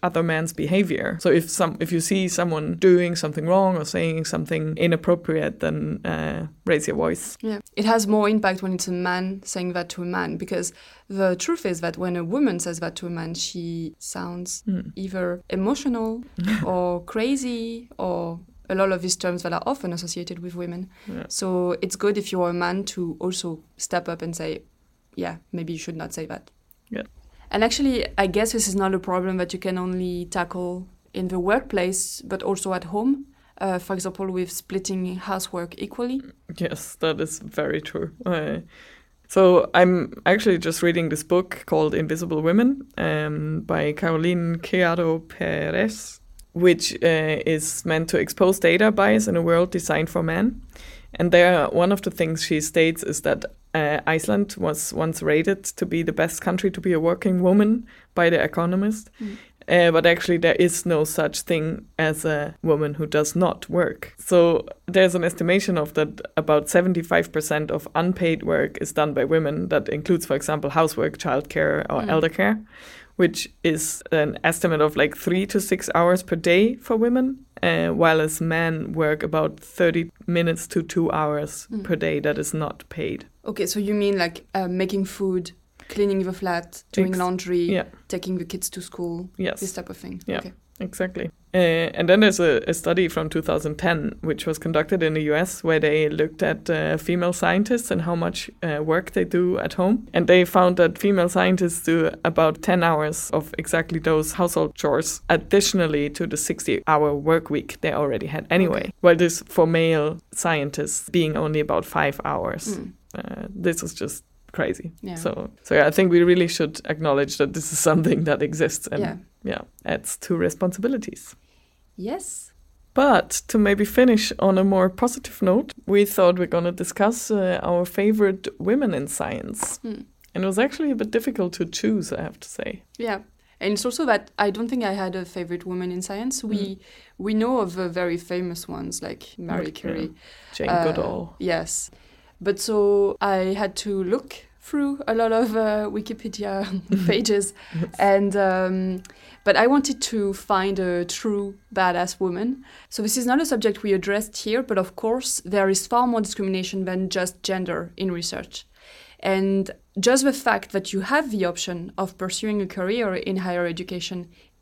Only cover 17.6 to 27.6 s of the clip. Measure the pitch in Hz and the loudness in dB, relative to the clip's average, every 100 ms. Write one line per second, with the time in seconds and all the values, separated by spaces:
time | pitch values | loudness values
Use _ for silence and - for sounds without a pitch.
17.6 | 226 233 240 - 190 170 170 170 - - | -6 -10 -14 -8 -6 -4 -6 -8 -14 -16
18.6 | - 190 196 180 180 - 180 180 175 170 | -6 0 0 0 -2 -2 -2 -4 -4 -4
19.6 | - 277 180 170 175 - 175 180 175 175 | -4 -4 -4 -6 -8 -8 -10 -10 -10 -10
20.6 | 175 175 185 - - - - - 190 180 | -8 -8 -12 -16 -14 -12 -8 -6 -2 0
21.6 | 180 170 190 - 208 208 202 185 175 175 | 0 -2 -4 -2 0 0 -2 -2 0 0
22.6 | 175 185 202 - 175 - 180 180 170 160 | -2 -2 -6 -6 -6 -4 -4 -4 -6 -8
23.6 | - - - 175 175 170 165 165 160 - | -14 -12 -4 -4 -4 -8 -6 -6 -6 -8
24.6 | - _ _ _ _ - 175 165 _ 170 | -12 _ _ _ _ -8 -8 -8 _ -8
25.6 | 165 160 170 160 160 - 156 - - _ | -6 -8 -10 -10 -10 -10 -10 -12 -16 _
26.6 | _ _ - 220 - - - - - - | _ _ -12 -12 -12 -16 -20 -20 -6 0